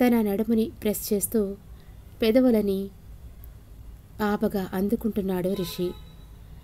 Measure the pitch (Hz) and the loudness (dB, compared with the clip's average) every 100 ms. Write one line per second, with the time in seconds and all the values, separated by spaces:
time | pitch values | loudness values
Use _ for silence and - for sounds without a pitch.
0 | 247 233 214 196 220 226 220 - 214 196 | 4 4 4 2 2 2 2 -2 -2 -2
1 | - 208 - 226 196 196 - - - - | 0 -2 0 0 0 -4 -14 -20 -18 -20
2 | - - 226 233 254 220 208 190 196 - | -20 0 4 6 6 6 4 0 -4 -10
3 | - - - - - - - - - - | -18 -18 -18 -16 -18 -18 -18 -18 -16 -18
4 | - - 208 208 214 208 185 190 202 220 | -16 -4 0 2 0 0 -2 0 0 0
5 | 226 208 190 185 180 202 175 - 180 - | 0 -2 0 0 0 0 -2 -4 -4 -6
6 | - - - - - - | -14 -18 -18 -18 -18 -18